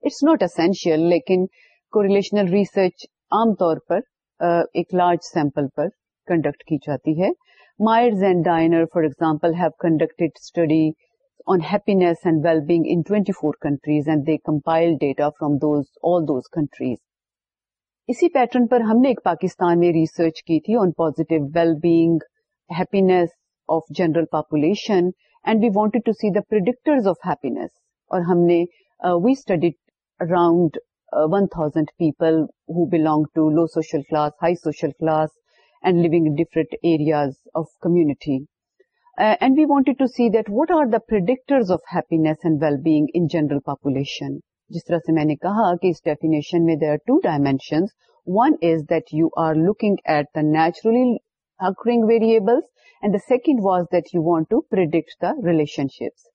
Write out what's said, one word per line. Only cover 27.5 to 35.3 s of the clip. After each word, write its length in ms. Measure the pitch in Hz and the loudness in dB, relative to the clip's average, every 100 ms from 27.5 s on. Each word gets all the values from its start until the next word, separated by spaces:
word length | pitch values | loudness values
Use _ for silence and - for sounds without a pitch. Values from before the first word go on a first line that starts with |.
| - - _ _ _ _ | -8 -10 _ _ _ _
اور 100 | 185 175 | -4 0
ہم 140 | 180 175 | 2 4
نے، 120 | 175 175 _ _ _ 175 | 2 0 _ _ _ -2
uh, 80 | 175 196 | 0 0
we 100 | 269 | -2
studied 360 | - 185 170 - _ _ _ _ 170 | -2 0 0 -4 _ _ _ _ -2
around, 520 | 180 170 170 170 - - _ _ | 2 2 4 2 -2 -16 _ _
uh, 140 | - 156 180 | -2 0 0
one 160 | 196 170 | -2 -2
thousand 360 | 151 156 151 _ 165 | -4 -2 -4 _ -4
people 360 | 143 165 160 151 _ _ | 0 0 0 0 _ _
who 180 | 165 165 170 | -4 0 0
belong 320 | 156 151 151 - | 0 0 -2 0
to 140 | 156 151 | 2 2
low 80 | 165 - | 0 -2
social 320 | 160 156 139 | -4 -6 -4
class, 180 | 151 151 - 170 | -2 -2 -2 -4
high 120 | 175 | -2
social 340 | - 147 156 - | -4 -4 -6 -4
class 260 | 160 156 156 | -2 0 -2